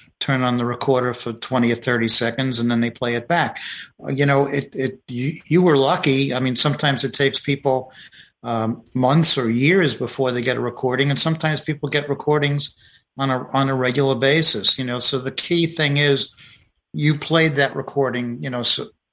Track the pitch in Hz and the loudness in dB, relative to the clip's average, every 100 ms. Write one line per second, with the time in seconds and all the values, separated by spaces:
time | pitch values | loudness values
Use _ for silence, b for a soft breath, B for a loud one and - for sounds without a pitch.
0 | b _ - 131 127 123 120 120 - 131 | b _ -2 0 0 0 -2 -2 0 2
1 | 123 117 120 110 - 127 120 113 - 120 | 0 -2 -6 -8 -2 0 2 0 0 0
2 | 113 - 120 117 131 117 117 117 117 - | 2 2 0 -2 -4 -2 0 0 0 -2
3 | 120 120 117 170 143 B B B B _ | -4 -2 0 0 0 B B B B _
4 | - 135 143 139 139 143 143 165 131 - | -6 0 2 2 2 -2 -4 -4 -6 -6
5 | - 123 135 160 - 165 180 143 135 180 | -10 -6 -6 -6 0 4 6 6 4 2
6 | 151 135 139 123 131 120 147 139 147 135 | 2 2 0 -2 -2 0 0 2 0 0
7 | 131 - 139 135 - 139 139 131 127 B | -2 0 0 0 -2 -2 0 0 -2 B
8 | B B B _ 117 117 113 123 - 131 | B B B _ -4 -2 -2 -4 -6 0
9 | 127 151 160 - 120 117 139 190 156 - | 2 4 4 2 0 2 4 4 2 0
10 | 120 - 131 123 123 120 120 - 127 127 | -4 -2 -2 0 -2 -2 -4 -4 -2 0
11 | 143 139 160 160 156 147 - 147 143 147 | 0 0 0 0 -2 -2 -4 -6 -4 -4
12 | 147 139 - 151 147 143 - b b b | -2 -4 0 2 2 0 -4 b b b
13 | _ - 135 127 - 131 135 131 127 127 | _ -6 -2 -2 -2 0 0 0 0 2
14 | 135 123 135 156 156 110 92 - 127 123 | 0 2 2 2 2 0 0 -2 -4 -2
15 | - 135 127 131 - 170 165 165 151 143 | -2 -2 -4 -6 -2 0 0 0 0 2
16 | 147 135 - B B B B _ _ 156 | 4 2 -2 B B B B _ _ -2
17 | 147 147 - 160 160 143 135 143 127 139 | 0 0 0 2 2 2 0 -2 -6 -2
18 | 131 123 120 123 139 123 117 - 117 _ | -2 -2 -6 -6 -6 -4 -2 -2 -6 _
19 | _ | _